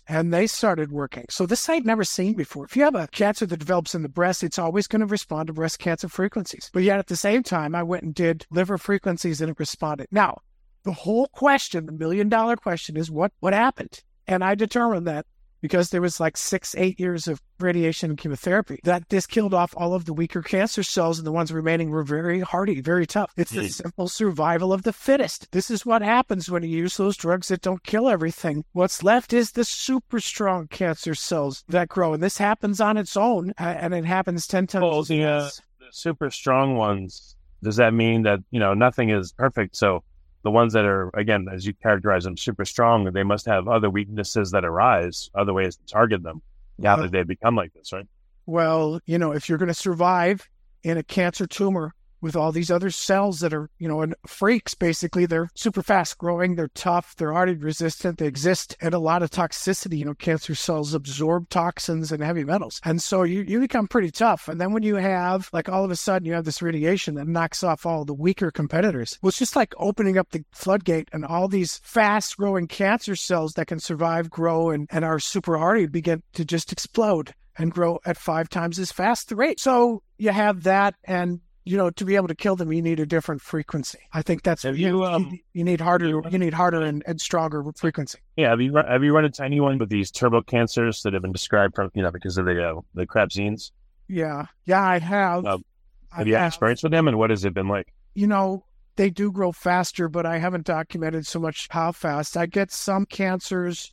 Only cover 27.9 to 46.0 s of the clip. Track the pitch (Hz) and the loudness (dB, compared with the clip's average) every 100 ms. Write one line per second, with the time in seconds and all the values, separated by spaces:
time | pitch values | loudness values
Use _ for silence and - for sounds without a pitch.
27.9 | 214 254 190 160 - 170 147 - 180 185 | 2 4 2 0 -2 -4 -4 -4 0 0
28.9 | - 185 240 - 240 226 240 233 - - | 2 4 4 4 2 2 -2 -4 -4 -2
29.9 | 262 - 233 - - 202 185 151 - 180 | -2 -2 -4 -4 -2 0 -2 -4 -2 -2
30.9 | 160 165 - - 165 143 131 - 175 170 | -2 -4 -6 -2 -2 -2 -6 -2 0 0
31.9 | 190 170 156 185 - 208 220 208 196 214 | 0 0 2 -2 0 0 2 0 2 2
32.9 | 214 190 196 226 208 175 - 175 170 170 | 2 0 0 2 2 -2 -4 -6 -4 -4
33.9 | 180 165 185 190 175 - 185 185 190 175 | -2 0 0 0 -2 0 0 0 2 2
34.9 | 151 151 156 151 147 143 - _ _ 127 | 2 2 2 2 2 -2 -10 _ _ -20
35.9 | - 165 151 143 - - 131 139 123 107 | -6 -6 -4 -6 -4 2 4 4 2 2
36.9 | 101 92 - - - - - 104 107 113 | 0 -4 -12 -20 -20 -20 -6 -2 6 6
37.9 | 113 113 113 110 101 95 120 101 98 123 | 6 4 4 4 2 0 0 2 4 4
38.9 | 127 113 104 90 - 131 120 98 - 101 | 4 2 2 -2 -2 0 0 -4 2 2
39.9 | 90 - - _ _ 104 113 117 110 104 | 2 -6 -20 _ _ 2 4 6 4 4
40.9 | 98 90 104 107 104 95 95 98 98 110 | 2 -2 -2 0 0 -2 -6 -6 -2 2
41.9 | 101 104 92 92 85 - 104 95 - 117 | 2 2 0 0 -6 -6 -4 -4 2 4
42.9 | 113 95 92 98 104 - 98 95 113 104 | 4 2 0 0 0 0 0 2 2 2
43.9 | 98 101 107 95 113 95 98 87 85 120 | 0 -4 -6 -4 -2 0 0 0 2 4
44.9 | 98 87 - - 98 101 95 92 - - | 4 0 -6 -6 -2 0 0 -2 -4 -4
45.9 | 104 | 2